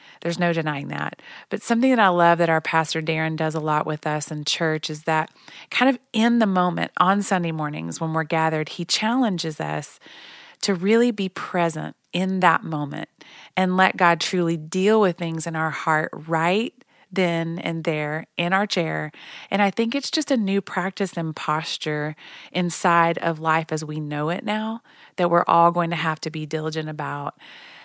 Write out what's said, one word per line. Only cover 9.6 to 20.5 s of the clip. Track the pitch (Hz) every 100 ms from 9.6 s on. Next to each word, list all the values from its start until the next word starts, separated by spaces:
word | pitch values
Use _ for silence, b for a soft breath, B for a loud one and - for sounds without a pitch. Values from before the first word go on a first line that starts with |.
us | 151 151 151 - B B B B B B
to | -
really | 180 190 226 240
be | 208 190
present | - - 185 170 160 156 - _
in | 175 185 190
that | 180 -
moment | 165 156 143 147 - - B B B
and | - 185 185
let | 190 185
God | 175 170
truly | - 180 170 165
deal | 156 185 196 220
with | 196 170
things | 165 160 165
in |
our | 160 160
heart | 147 - 156 - - 156
right | 165 165 196 240 - b b b
then | 190 180 165 165 170
and | 170 165
there | 160 151 147 156 - -
in | 175
our | 190 202
chair. | 190 160 156 156 B B B B
And | 196
I | 196
think | 208 226
it's | 277 -
just | 320 302
a | 262
new | 196